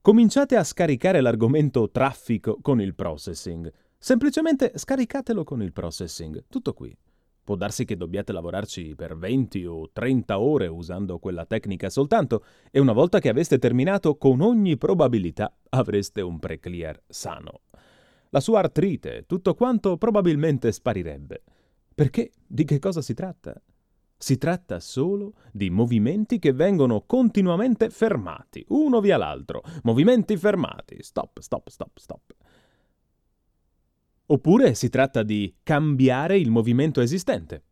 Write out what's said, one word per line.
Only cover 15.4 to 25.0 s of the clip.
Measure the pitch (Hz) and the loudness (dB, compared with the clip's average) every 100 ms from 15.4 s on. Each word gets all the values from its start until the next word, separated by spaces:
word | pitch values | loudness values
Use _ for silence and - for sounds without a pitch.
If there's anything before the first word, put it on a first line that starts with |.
| 104 _ _ | -8 _ _
avreste | 127 127 101 98 - | -2 0 0 -2 -6
un | 90 85 | -6 -6
pre-clear | 90 80 - 87 80 78 _ | -10 -10 -10 -10 -10 -12 _
sano. | - - 82 - - _ _ _ _ _ _ _ | -14 -12 -12 -16 -20 _ _ _ _ _ _ _
La | 139 | -2
sua | 139 220 | 2 2
artrite, | 175 - 190 143 - 57 - | 2 0 0 -2 -8 -12 -8
tutto | 175 196 | -2 -2
quanto, | 165 247 233 196 175 | 0 0 0 0 0
probabilmente | 220 208 175 151 160 139 117 | 0 2 2 2 0 0 0
sparirebbe. | 104 - 101 82 71 71 - _ _ _ _ _ | -2 -4 -4 -6 -12 -14 -16 _ _ _ _ _
Perché? | - 143 - 233 _ _ | 0 0 0 -4 _ _
Di | 120 | -4
che | 156 143 | 0 0
cosa | 196 165 | -2 -4
si | 135 | -6
tratta? | 120 185 - - - _ _ _ _ _ _ | -8 -8 -10 -18 -18 _ _ _ _ _ _
Si | - 131 | -2 -2
tratta | 147 180 _ 90 | 0 -4 _ -10
solo | - - | -8 -4